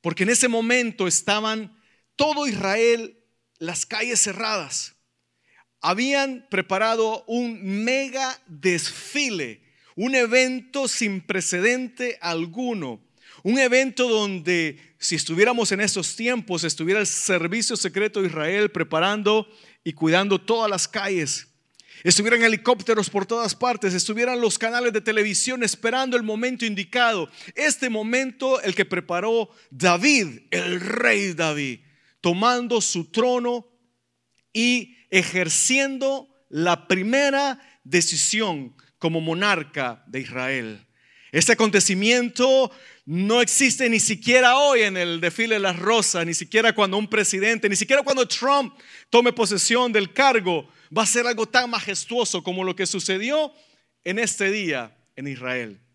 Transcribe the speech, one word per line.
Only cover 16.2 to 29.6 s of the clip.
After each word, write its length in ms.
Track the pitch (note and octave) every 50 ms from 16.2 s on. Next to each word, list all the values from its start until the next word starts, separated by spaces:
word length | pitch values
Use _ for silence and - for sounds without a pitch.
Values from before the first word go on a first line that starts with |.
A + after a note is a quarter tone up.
| A3+ A#3+ B3+ A#3+ F#3+ - F3+ E3 E3+
estuviera 340 | D#3+ - - D#3+ E3+ G3 G#3+
el 80 | G#3
Servicio 680 | G3 - - - - F#3+ F3 E3 E3+ F#3+ A#3 G#3+ - A#3+
Secreto 440 | - - F#3+ - G3 G#3 G#3+ G#3 G#3
de 60 | F#3+
Israel 460 | F3 D3+ D#3 D3+ D#3+ F#3 G3+ G#3 G3+
preparando 760 | - E3+ D#3+ - E3 D#3+ E3+ G3 G#3 G#3+ G3+ G#3 G#3+ A3 G#3 - - - - - _ _ _
y 80 | E3
cuidando 480 | D3+ - D#3+ D#3+ E3 F3+ G3 G3+ G3 F#3+
todas 280 | - - A3+ A3+ A3+ G#3
las 200 | G3 F3 - -
calles. 580 | - A3 G3 G3 F#3+ F3 D#3 C#3+ - - - _ _ _ _ _ _ - _ _ - -
Estuvieran 400 | - F3+ F3 - G#3 A3+ A#3 A#3
helicópteros 680 | A#3 A3+ A3 - - A#3+ B3 F#3+ F#3 - A3+ G#3+ G3 -
por 160 | - G3+ F#3+
todas 300 | - A3+ A#3 A#3 G3+ -
partes, 400 | - B3 B3 A#3+ G#3 G#3 F#3+ F3+
estuvieran 460 | F3+ - - G#3+ A3+ A#3+ B3 B3+ A#3+
los 180 | A#3+ G#3+ - -
canales 340 | A3+ A3+ A#3 A#3+ B3 A#3+
de 80 | G3+ G#3+
televisión 640 | G#3+ A3+ A3 G#3+ G#3 G#3+ F#3+ - - B3+ B3+ B3
esperando 540 | A#3 G3+ - - - A3+ A#3 C4 C4+ C4 B3
el 80 | A#3+ A3+
momento 420 | G#3+ G#3+ A3 A#3 B3+ B3+ - A#3
indicado. 640 | A3+ G#3 F#3 F#3+ E3+ - B3 A#3+ A#3 A3+ F#3+ D#3+ - - - - - -
Este 340 | - C#4+ D4+ - - C4+ B3
momento, 720 | A3+ G#3+ G#3+ A3+ A#3+ B3+ C4+ C4 - _ C4+ C4 B3+ B3
el 120 | - G3+ F3+
que 100 | - F#3+
preparó 640 | - F#3+ F3+ C#3+ C#3+ F3 F3 F#3+ A3+ A3+ A#3 G#3+ - _ _